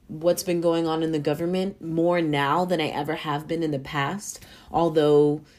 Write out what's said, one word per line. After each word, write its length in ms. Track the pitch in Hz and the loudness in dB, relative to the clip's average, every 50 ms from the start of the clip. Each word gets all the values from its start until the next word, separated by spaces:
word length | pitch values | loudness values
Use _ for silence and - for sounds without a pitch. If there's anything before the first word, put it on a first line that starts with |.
| _ | _
what's 380 | - 156 156 160 175 170 - - | -14 -8 -2 0 0 0 0 -2
been 160 | 185 175 170 | -2 -2 0
going 260 | 170 170 165 165 165 | 2 2 2 2 0
on 160 | 160 160 160 | 0 0 0
in 80 | 165 160 | 0 0
the 80 | 160 151 | -2 0
government 640 | 147 156 147 160 170 175 185 185 190 196 - - | 0 -2 -2 -2 -2 -2 0 -2 -2 -4 -6 -8
more 400 | - 165 160 165 165 175 175 175 | -8 -4 0 2 2 2 2 2
now 420 | 165 151 147 143 143 139 151 175 180 | 2 2 0 0 2 2 2 2 2
than 160 | 180 180 160 | 0 0 0
I 60 | 151 | -2
ever 300 | - - 135 147 156 156 | -2 -2 -4 -4 -4 -4
have 320 | 156 - 151 143 147 156 151 | -6 -4 -4 -4 -4 -4 -4
been 160 | 165 165 160 | -4 -2 -2
in 80 | 151 | -2
the 80 | 143 135 | -4 -4
past, 680 | 135 - 151 143 139 147 185 208 - - - - - - - - - - | -6 -6 -4 -4 -4 -4 -6 -8 -10 -12 -14 -16 -18 -20 -20 -20 -10 -4
although 720 | - 160 170 165 160 160 147 151 147 147 147 147 147 156 - - - | -2 0 0 2 2 4 4 6 6 6 6 4 2 -2 -6 -14 -20